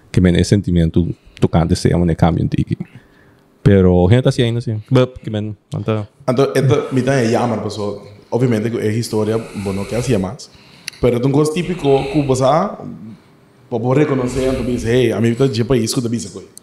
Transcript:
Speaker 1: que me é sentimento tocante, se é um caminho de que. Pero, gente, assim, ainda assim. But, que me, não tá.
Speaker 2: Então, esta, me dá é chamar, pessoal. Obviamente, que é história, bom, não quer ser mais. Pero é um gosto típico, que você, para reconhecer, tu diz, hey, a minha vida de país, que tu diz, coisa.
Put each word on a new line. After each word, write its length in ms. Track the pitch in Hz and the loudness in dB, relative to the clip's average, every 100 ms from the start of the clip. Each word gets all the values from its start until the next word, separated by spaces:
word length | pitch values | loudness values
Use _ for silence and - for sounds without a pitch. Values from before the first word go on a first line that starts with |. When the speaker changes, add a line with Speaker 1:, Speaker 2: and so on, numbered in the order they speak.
| _ | _
Speaker 1:
que 100 | - | 2
me 100 | 92 87 | 2 4
é 40 | |
sentimento 720 | 90 101 92 87 82 87 80 - - - | 2 2 2 2 2 2 0 -4 -14 -4
tocante, 360 | 92 85 82 90 | 0 2 2 2
se 160 | 92 | 2
é 60 | 85 | 2
um 80 | 87 80 | 0 2
caminho 320 | 82 82 - | 2 2 -2
de 160 | - | -2
que. 140 | - - - - _ _ _ _ _ _ | -4 -6 -10 -18 _ _ _ _ _ _
Pero, 440 | - 98 92 90 90 | 4 6 6 4 4
gente, 180 | 123 131 | 4 2
assim, 140 | 131 | 0
ainda 160 | 117 120 | 0 -2
assim. 220 | 120 107 - | -4 -6 0
But, 300 | 127 127 - | 2 2 -2
que 60 | - | -8
me, 260 | 107 107 101 - | -6 -6 -10 -12
não 100 | 104 | -8
tá. 240 | 104 110 101 _ - | -4 -4 -6 _ -4
Speaker 2:
Então, 240 | 123 135 135 | 0 2 2
esta, 320 | 131 147 - | 2 0 0
me 100 | 131 | -2
dá 120 | 127 139 | 0 0
é 140 | 113 | 2
chamar, 280 | 113 117 110 | 0 0 -4
pessoal. 400 | 104 101 101 101 - - - | -6 -8 -8 -10 -14 -20 -6
Obviamente, 380 | 117 127 107 113 | -2 0 0 -2
que 80 | 113 | -2
é 140 | 104 | -2
história, 460 | 113 113 110 107 113 - 101 | -2 -2 -2 -2 -2 -6 -8
bom, 180 | 98 | -6
não 120 | 95 101 | -6 -6
quer 160 | 127 | -4
ser 160 | 123 107 | -2 -2
mais. 320 | 92 120 - - - - - - | -2 -8 -18 -20 -20 -20 -16 -2
Pero 220 | 123 117 | 0 0
é 60 | 135 | 0
um 40 | |
gosto 220 | 139 151 | 2 0
típico, 500 | 160 170 180 143 135 139 | -2 -6 -2 0 0 0
que 100 | 156 | -2
você, 200 | 135 127 | 0 0
para 1500 | 131 156 202 - 98 - 110 - _ _ _ _ - 117 123 135 | 2 2 0 -6 -14 -14 -18 -20 _ _ _ _ -8 -4 0 2
reconhecer, 560 | 143 131 123 127 131 131 | 2 0 -2 -2 -2 -2
tu 80 | |
diz, 220 | 120 120 110 | -4 -4 0
hey, 260 | 123 117 | 2 2
a 80 | 101 | 2
minha 120 | 117 | 0
vida 140 | 117 135 | 2 0
de 160 | 113 | 0
país, 300 | 113 131 117 | 0 0 0
que 80 | 135 | -2
tu 80 | 117 | -2
diz, 160 | 117 104 | -4 -6
coisa. 180 | 98 90 - | -14 -18 -8